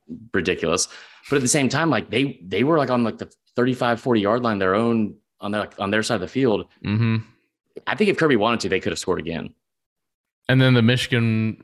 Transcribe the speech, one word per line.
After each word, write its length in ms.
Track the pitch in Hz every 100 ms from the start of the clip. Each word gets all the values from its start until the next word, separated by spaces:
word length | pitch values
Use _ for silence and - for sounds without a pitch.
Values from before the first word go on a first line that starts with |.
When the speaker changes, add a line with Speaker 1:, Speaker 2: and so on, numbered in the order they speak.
| - 82 -
Speaker 1:
ridiculous. 540 | 98 87 85 82 90 - - - - -
But 80 | 139
at 60 |
the 60 | 123
same 200 | 151 127
time, 220 | 135 160
like, 200 | 113 104
they, 300 | 110 139 - 90
they 160 | 98
were, 160 | 139 160
like, 120 | 127
on, 120 | 123
like, 160 | 113 -
the 100 | 101 _ _ -
thirty-five, 440 | 123 127 123 113
forty 200 | 135 113
yard 240 | 98 120
line, 160 | 120 101
their 160 | 95 101
own, 400 | 117 113 101 - _ _
on 100 | 101
their, 180 | 104 92 -
on 100 | 98
their 140 | 107
side 100 | 110
of 60 | 110
the 80 | 90
field. 400 | 127 131 95 - _
Speaker 2:
Mm-hmm. 320 | - 107 113 110 - _ _ _ _ - -
Speaker 1:
I 80 | 127
think 140 | 214
if 60 | 208
Kirby 200 | 156 113
wanted 240 | 110 113
to, 80 | 95
they 100 | 92
could 140 | 98
have 60 | 82
scored 180 | - 85
again. 340 | 80 80 50 - _ _ _ _ _ _ _ _ -
Speaker 2:
And 120 | 131
then 140 | 131
the 80 | 123
Michigan 760 | 113 127 - 120 113 110 110 -